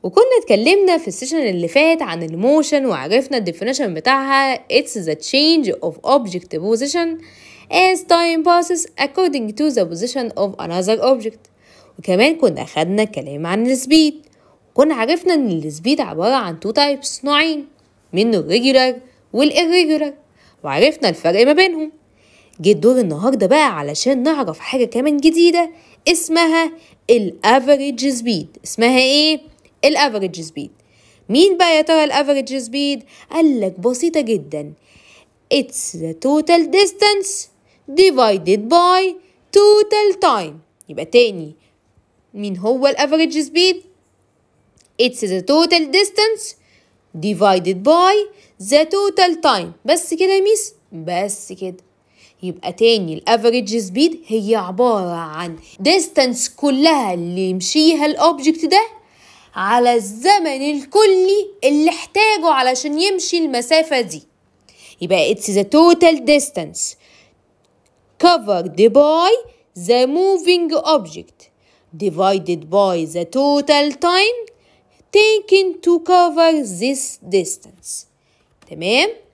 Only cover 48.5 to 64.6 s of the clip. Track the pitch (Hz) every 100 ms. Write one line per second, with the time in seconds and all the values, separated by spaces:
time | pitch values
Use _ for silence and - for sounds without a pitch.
48.5 | _ 196 285 311 392 403 392 359 330 311
49.5 | 214 170 170 226 339 - 330 381 392 392
50.5 | 440 - _ _ 170 160 180 202 202 -
51.5 | 190 190 180 _ _ _ _ _ _ 185
52.5 | 170 185 180 226 226 175 156 - 226 233
53.5 | 247 202 233 196 190 320 320 - 220 202
54.5 | 220 180 185 247 214 180 170 165 156 175
55.5 | 160 - - 196 381 - - 262 240 -
56.5 | - 285 269 311 302 220 180 170 180 185
57.5 | 185 180 302 311 311 302 - 320 294 277
58.5 | 320 320 381 453 - _ _ _ _ _
59.5 | - 190 240 240 240 196 220 277 403 330
60.5 | 269 285 294 269 403 427 381 370 403 392
61.5 | - 311 294 320 330 - 392 440 427 320
62.5 | 277 254 254 294 294 381 381 349 339 320
63.5 | 240 247 320 320 269 208 151 _ _ _
64.5 | _